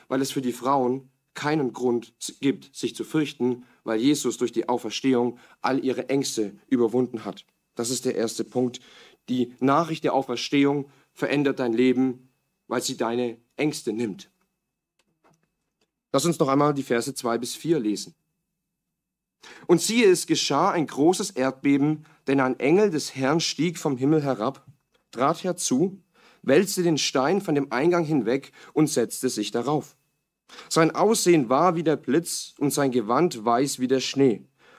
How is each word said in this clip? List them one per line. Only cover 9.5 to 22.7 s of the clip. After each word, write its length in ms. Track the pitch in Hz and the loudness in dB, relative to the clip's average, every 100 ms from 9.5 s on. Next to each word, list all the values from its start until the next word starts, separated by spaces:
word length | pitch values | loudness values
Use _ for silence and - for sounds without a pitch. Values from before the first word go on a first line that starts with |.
| - | -2
Nachricht 440 | 131 143 165 160 | 0 2 0 -2
der 100 | 143 | -2
Auferstehung 760 | 123 135 120 - 143 139 143 139 _ _ | -2 -2 -6 -2 2 2 0 -6 _ _
verändert 460 | - 143 139 139 131 | -8 -2 0 0 -2
dein 140 | 123 | -2
Leben, 560 | 113 127 123 131 123 _ _ _ _ - | 2 2 4 0 -2 _ _ _ _ -6
weil 140 | 123 | -6
sie 160 | 123 127 | -4 -4
deine 400 | 117 117 120 113 _ - | -2 -2 -4 -6 _ -4
Ängste 380 | 147 - - | -4 -4 -6
nimmt. 360 | 110 117 87 - _ _ _ _ _ _ _ _ _ _ _ _ _ _ _ _ _ - | -4 -4 -6 -14 _ _ _ _ _ _ _ _ _ _ _ _ _ _ _ _ _ -4
Lass 140 | 139 165 | -2 0
uns 140 | 165 | 0
noch 80 | 139 | 2
einmal 260 | 139 147 | 4 4
die 100 | 143 | 2
Verse 300 | 131 120 113 | 0 -2 -2
zwei 240 | - 120 117 | -4 -2 -2
bis 180 | 120 - | -4 -8
vier 240 | 156 160 | -2 0
lesen. 360 | 107 101 - _ _ _ _ _ _ _ _ _ _ _ _ _ - - - | 0 -4 -6 _ _ _ _ _ _ _ _ _ _ _ _ _ -20 -10 2
„Und 140 | 170 | 2
siehe, 280 | - 226 208 | 2 4 6
es 160 | 180 - | 4 2
geschah 460 | 151 - 143 185 | -2 0 2 2
ein 160 | 170 - | 0 -2
großes 440 | 127 156 185 - | 2 2 2 -2
Erdbeben, 760 | - 131 131 143 139 147 151 - _ - | -2 -2 0 2 4 2 0 -6 _ -2
denn 140 | 139 | 2
ein 200 | 127 123 | 2 0
Engel 300 | 131 | 2